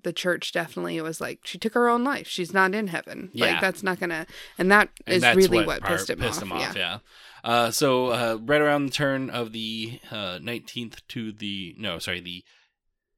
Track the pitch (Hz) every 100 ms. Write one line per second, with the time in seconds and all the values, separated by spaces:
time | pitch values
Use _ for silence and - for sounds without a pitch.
0 | 180 170 180 170 - 170 165 - 170 165
1 | 160 160 123 - - 180 220 240 240 240
2 | 254 269 - - 175 190 190 208 202 165
3 | - - - - 190 165 190 185 185 175
4 | 175 165 165 - - - 185 208 196 -
5 | - 185 120 185 190 - 104 - - -
6 | 98 87 120 - 101 85 127 95 87 104
7 | - - - - 117 120 117 - 143 127
8 | 127 127 117 110 113 147 147 147 139 -
9 | 143 135 131 120 113 113 110 113 110 120
10 | - 110 98 90 90 120 - 123 113 -
11 | - 123 110 104 104 98 87 - 104 85
12 | - 90 87 90 - _ _ _ _ _
13 | _